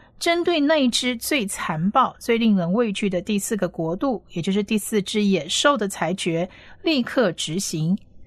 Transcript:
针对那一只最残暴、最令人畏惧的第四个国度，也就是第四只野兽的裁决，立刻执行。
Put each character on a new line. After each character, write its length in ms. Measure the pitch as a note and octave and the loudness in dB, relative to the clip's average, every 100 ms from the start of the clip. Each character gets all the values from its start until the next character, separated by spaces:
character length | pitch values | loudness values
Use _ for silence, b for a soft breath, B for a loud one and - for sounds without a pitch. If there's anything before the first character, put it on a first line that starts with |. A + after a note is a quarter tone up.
| b b | b b
针 240 | E4+ E4+ | 0 0
对 160 | F4 E4+ | 2 2
那 180 | C#4+ D#4+ | 4 4
一 120 | B3+ | 2
只 260 | - B3 | 0 -2
最 320 | A#3+ - D4 G3 | -4 -2 -2 -2
残 420 | - - D#3+ F3+ | -4 -4 -2 2
暴、 240 | C4+ A#3+ - | 2 2 0
最 180 | - A#3 | -2 2
令 200 | A#3 G3 | 4 4
人 160 | E3+ | 2
畏 200 | G3 A#3+ | 2 0
惧 160 | G3 G3+ | 0 -2
的 140 | F#3 | -2
第 160 | - G#3 | -2 -2
四 180 | - G#3+ | -2 -2
个 120 | F3+ | -4
国 260 | - D#3+ | -4 -4
度， 300 | F3+ C#4 G#3+ - | -2 -2 -4 -6
也 100 | F3 | -6
就 80 | D#3+ | -2
是 100 | F#3+ | 0
第 160 | G#3 A3 | 0 -2
四 240 | - A3 | 0 -2
只 220 | F#3+ G#3+ | -2 0
野 260 | G#3 F#3+ F3 | 2 2 0
兽 280 | - D4 C#4 | 0 2 2
的 100 | G3+ | 0
裁 260 | - E3 | -4 -4
决， 360 | F#3 - E3 F#3 B B B | -2 -2 -2 -2 B B B
立 180 | E4+ D4+ | 0 0
刻 300 | A#3+ - A3 | 0 0 0
执 300 | D#3 - E3 | 0 -6 -4
行。 360 | - D#3+ D#3 F#3+ - - | -4 -2 0 -2 -4 -20